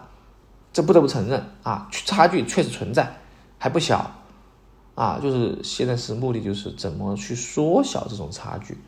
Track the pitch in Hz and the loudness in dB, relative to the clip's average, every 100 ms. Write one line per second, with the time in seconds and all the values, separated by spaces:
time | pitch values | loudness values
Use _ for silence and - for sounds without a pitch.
0 | - - - - - - - - 165 175 | -12 -20 -20 -20 -20 -20 -4 0 6 8
1 | 139 120 101 127 - - 123 101 - - | 8 2 0 -2 -4 -8 -4 -4 -6 -8
2 | - 190 170 175 120 - - - - - | -2 6 6 4 0 0 0 -2 -2 0
3 | 123 - - - - - - - - 92 | 0 -6 -20 -20 -20 -6 -2 0 2 0
4 | - - - - - _ - - - - | 0 -10 -20 -20 -20 _ -20 -20 -16 -2
5 | 110 78 139 127 110 - - - 123 120 | -2 0 0 0 0 -2 -6 -4 -2 -2
6 | - 110 127 117 101 101 92 - 95 82 | -4 -4 -2 -2 -4 -4 -6 -8 -8 -4
7 | 98 101 - 120 - - 156 202 269 - | -4 -4 -6 -8 -4 0 4 4 2 -2
8 | - 101 73 - - 82 - - | -6 -8 -10 -10 -10 -10 -10 -14